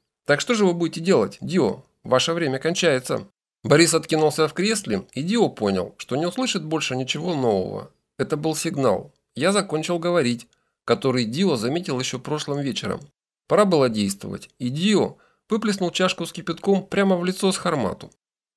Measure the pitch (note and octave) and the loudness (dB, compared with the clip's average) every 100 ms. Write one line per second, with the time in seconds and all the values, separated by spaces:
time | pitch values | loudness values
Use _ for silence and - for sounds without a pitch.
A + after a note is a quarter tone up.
0 | _ _ - C#3 - A#3 G3 E3+ E3 E3 | _ _ -2 -2 0 2 2 2 -2 -2
1 | E3+ E3 G2 - B2+ F3+ B2 - _ _ | 2 2 2 -4 -2 2 2 -2 _ _
2 | - - - E3 D#3 C3 D#3+ F3+ F3 C3 | 0 2 2 -2 -2 -2 -2 0 2 0
3 | - A#2+ - _ _ _ A2 D3 E3 D#3+ | -2 -6 -8 _ _ _ 4 6 6 4
4 | - D#3 D#3 D3 D#3 D#3 G3 A3+ - G#3+ | 0 2 2 2 -2 0 -2 -2 -2 -6
5 | - - E3+ A#3 E3 - G#2 F#2+ - - | -6 -8 -2 2 2 2 0 0 -4 -10
6 | - B2+ F3 G#3+ B3+ F#3+ D#3 D#3+ C#3+ B2+ | -6 -4 -4 -4 -4 -4 -4 -4 -2 -4
7 | B2+ - F3 D#3 B2 G2 F#2 G2+ - _ | -4 -4 -4 0 2 2 0 -8 -14 _
8 | _ - C3 D3+ D#3 D#3 E3 D3 C3 F#2 | _ -8 -4 -2 -2 -4 -4 0 2 2
9 | - _ _ - D#3+ G3+ F#3+ D#3 D#3 F3 | -4 _ _ -2 0 0 -2 -4 -2 -2
10 | F3 F3 B2 A#2+ - _ _ _ - A#2 | 0 2 2 -2 -8 _ _ _ 0 2
11 | C3+ B2+ A2 C3 G3 C3 A2+ D#3+ F3+ B2+ | 2 0 -2 0 2 2 0 -2 -2 -4
12 | B2+ B2+ C3+ D3+ D3+ C#3+ C#3 G#2+ A2 F2+ | -4 -6 -6 -6 -4 -4 -4 -4 -6 -8
13 | - _ _ _ _ E3+ G3+ E3 B2+ G#2+ | -10 _ _ _ _ 4 4 6 4 2
14 | G2+ G2 G2+ G2 - _ B2 C#3+ F#3+ G3 | -2 -2 -8 -12 -14 _ -6 -2 0 2
15 | A2 - _ _ _ A3 A3 G3+ F3 - | 0 -4 _ _ _ -2 0 -2 -2 0
16 | F#3 - E3+ - E3 E3 - G3 F#3+ G3+ | -2 -2 -8 -8 -8 -4 0 0 2 2
17 | G3 F3+ F3+ F#3 F#3+ F#3 F3+ D#3 G2+ - | 4 2 0 0 0 0 -2 0 -2 -4
18 | - _ _ _ _ | -14 _ _ _ _